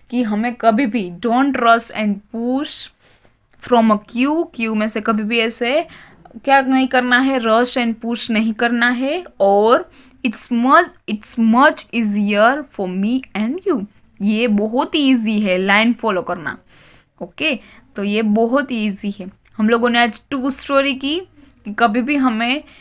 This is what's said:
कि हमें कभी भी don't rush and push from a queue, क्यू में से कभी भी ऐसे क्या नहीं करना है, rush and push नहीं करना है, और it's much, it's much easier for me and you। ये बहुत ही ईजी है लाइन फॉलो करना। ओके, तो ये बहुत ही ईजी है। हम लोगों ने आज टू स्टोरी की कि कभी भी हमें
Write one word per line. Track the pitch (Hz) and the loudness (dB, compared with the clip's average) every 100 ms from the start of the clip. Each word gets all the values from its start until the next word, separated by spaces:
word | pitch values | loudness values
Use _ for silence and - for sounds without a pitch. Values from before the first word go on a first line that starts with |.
| _ | _
कि | 240 | -4
हमें | 226 208 233 | -2 -2 -4
कभी | 240 226 220 285 | -2 0 0 0
भी | 233 180 | -2 -6
don't | 175 240 233 277 262 | -6 -2 0 0 0
rush | 233 233 233 | 2 2 0
and | - 214 202 _ 226 | -6 -4 -4 _ -8
push | 240 262 302 - - _ _ _ _ _ _ _ | -4 -4 -4 -10 -14 _ _ _ _ _ _ _
from | - 240 226 | 0 2 4
a | 208 - 233 | 2 -2 -2
queue, | 269 311 330 | 0 0 -2
क्यू | - 226 | -4 -4
में | 220 214 | -2 -2
से | 220 | -4
कभी | 214 214 | -2 -2
भी | 214 233 | -2 -2
ऐसे | 226 226 240 285 330 - - - - 220 | -2 -2 -2 -2 -2 -12 -20 -20 -20 -10
क्या | - 269 | 2 4
नहीं | 262 262 262 | 4 2 2
करना | 254 247 247 | 0 2 2
है, | 262 262 | 2 0
rush | 226 220 247 262 | 2 2 2 0
and | 233 226 | -2 -4
push | 226 240 - | -6 -6 -2
नहीं | 220 220 | 0 0
करना | 214 240 240 240 | 0 0 2 0
है, | 240 269 339 349 _ | 0 -2 -4 -8 _
और | 196 202 220 269 370 - - _ 254 | 2 4 4 2 0 -16 -20 _ -6
it's | - - | -6 -6
much, | 233 247 302 349 - - | -2 4 4 2 -6 -10
it's | 214 - - | -8 -8 0
much | 226 233 294 311 - | 2 4 4 2 -6
easier | 233 220 202 208 202 220 285 277 - | -4 -2 0 0 4 4 2 -6 -8
for | 185 | -6
me | 185 208 254 262 190 | -2 -2 -2 -4 -6
and | 220 339 392 | -4 -4 -2
you। | 277 202 _ _ _ | -2 -4 _ _ _
ये | 196 214 240 | -2 0 2
बहुत | 208 214 240 330 | 2 0 -2 0
ही | 330 | 0
ईजी | 269 254 214 214 | 2 2 2 0
है | 208 180 | 0 0
लाइन | 190 202 226 | 2 2 2
फॉलो | 240 226 185 | 0 -2 -2
करना। | 165 175 151 - _ - - - _ _ | -4 -8 -8 -12 _ -20 -20 -20 _ _
ओके, | 180 - 311 233 - - _ - | -16 -6 -4 -4 -8 -20 _ -8
तो | |
ये | 202 208 | -4 0
बहुत | 220 208 233 262 269 | 2 2 2 0 -2
ही | 240 214 | -4 -4
ईजी | 196 202 196 | -4 -8 -8
है। | 185 _ _ - | -14 _ _ -2
हम | 214 | 2
लोगों | 233 240 | 2 2
ने | 240 | 2
आज | 240 214 _ | 0 -2 _
टू | 277 262 | -4 -4
स्टोरी | 269 - 277 277 | -6 -2 0 0
की | 262 269 320 370 _ - _ | -2 -4 -6 -8 _ -20 _
कि | - 208 | -12 0
कभी | 233 220 | 0 2
भी | 240 294 | 0 0
हमें | 262 220 233 285 302 - | 0 0 -2 -4 -6 -20